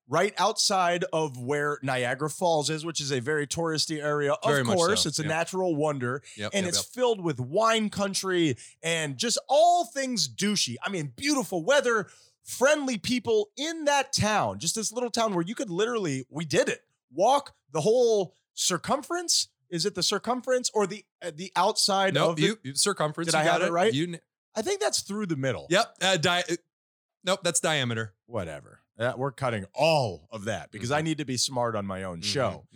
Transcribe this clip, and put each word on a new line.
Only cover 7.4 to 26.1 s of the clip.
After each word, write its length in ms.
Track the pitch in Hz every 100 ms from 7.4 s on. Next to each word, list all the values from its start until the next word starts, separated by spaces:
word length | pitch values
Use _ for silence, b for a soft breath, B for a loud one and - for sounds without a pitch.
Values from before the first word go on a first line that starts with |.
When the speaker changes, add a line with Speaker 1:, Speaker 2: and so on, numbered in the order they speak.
| 123 185 226 226 208
Speaker 1:
country 680 | 196 202 185 190 180 160 113 B B
and 340 | 165 165 151 123
just 220 | 233 - -
all 360 | 285 349 349 -
things 420 | 277 262 233 143
douchey. 480 | 110 202 202 - 117
I 60 | 190
mean, 240 | 190 143 117
beautiful 480 | 285 277 185 185
weather, 440 | 175 285 240 220 - b b b
friendly 540 | - - 262 302 262 214
people 520 | - 254 233 220 208 -
in 280 | 311 330 285
that 280 | 285 262
town. 460 | - 208 208 113 98
Just 160 | 165 226
this 160 | 208
little 180 | 226 247
town 240 | 233 226
where 100 | 175 170
you 100 | -
could 140 | 233
literally, 560 | 170 226 233 175 131 -
we 160 | 139 160
did 240 | 180 285
it, 120 | - _ _ _
walk 420 | 135 220 285 - - _
the 100 | 151
whole 540 | 170 247 233 208 175 _ _
circumference. 960 | - - 170 - 269 - 349 339 - - _ -
Is 180 | 170 202
it 80 | 185
the 80 |
circumference 680 | - 196 226 254 254 254 240 220
or 100 | 196
the, 180 | 208 - -
uh, 80 | 175
the 180 | 151 185 175
outside 580 | 196 214 - 196 190
Speaker 2:
Nope, 180 | 143 165
Speaker 1:
of 40 | 160
the 60 |
Speaker 2:
you, 140 | 180 220
you, 140 | 131 139
circumference, 560 | 202 185 151 151 170
Speaker 1:
Did 60 | 160
Speaker 2:
you 40 |
Speaker 1:
I 40 | 160
Speaker 2:
got 80 |
Speaker 1:
have 80 | 160
it 40 | 185
Speaker 2:
it. 20 |
Speaker 1:
right? 200 | 170 -
Speaker 2:
You 120 | 139 175
kn- 120 | 165 _ _ _ 214
Speaker 1:
I 60 |
think 180 | 220 392
that's 220 | 415 -
through 240 | - 208 196
the 100 | 143
middle. 300 | 135 90 139
Speaker 2:
Yep. 240 | 185 226 -
Uh, 180 | 185